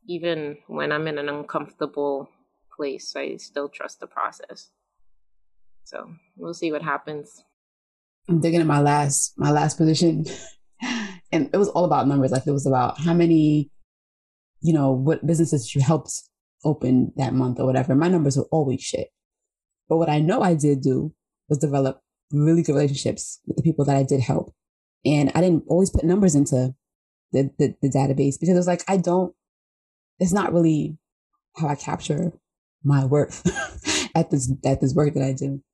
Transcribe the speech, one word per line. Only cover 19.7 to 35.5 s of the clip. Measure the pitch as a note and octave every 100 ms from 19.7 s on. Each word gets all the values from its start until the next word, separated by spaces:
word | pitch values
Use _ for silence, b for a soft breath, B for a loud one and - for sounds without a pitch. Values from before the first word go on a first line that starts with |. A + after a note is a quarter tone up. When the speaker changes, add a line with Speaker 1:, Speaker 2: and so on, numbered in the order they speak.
| _ _
Speaker 2:
But | D#3+
what | E3
I | D3+
know | D#3 A#3+
I | G3+
did | E3 D3 C#3+
do | C3+ B2+ D3+ - _ _ _
was | D3+
develop | D3+ C#3 C3+ C3+ _ _ _
really | D3 D3+ E3+
good | D#3+ C#3
relationships | D3 C#3 - - - - -
with | -
the |
people | C#3 D#3 C#3+
that | C3+
I |
did | C3+ C#3
help. | B2 D3 - _ _ _ _ _ B2+
And | D3 C#3+ D#3
I |
didn't | F3+ E3 -
always | E3+ F#3+
put | - E3
numbers | F#3+ F#3+
into | D3 C#3+ C3 B2+ C3 _ _ _ _ _
the, | B2+ C3+ _
the, | C#3 -
the | C#3
database | C3+ C#3 C3+ C#3 C#3
because | E3
it |
was | F3+ F3
like, | F3 -
I | F#3+
don't, | F3 F3+ F3+ _ _ _ _ _ _ _ _ _
it's | F#3
not | G3 -
really | E3+ E3 D#3 D3+ D#3 _ _ _ _ _ -
how | D#3
I | C#3+
capture | - - - D3 F3 - _ _ _ _ C#3
my | C#3
worth | C3+ D3 - - - - - - B B B
<laughs> | E3
at | E3
this, | C#3+ B2 C3 C3+
at | C3+
this | C3+ B2+
work | D3 C#3+
that |
I | C3+
do. | C3+ C#3+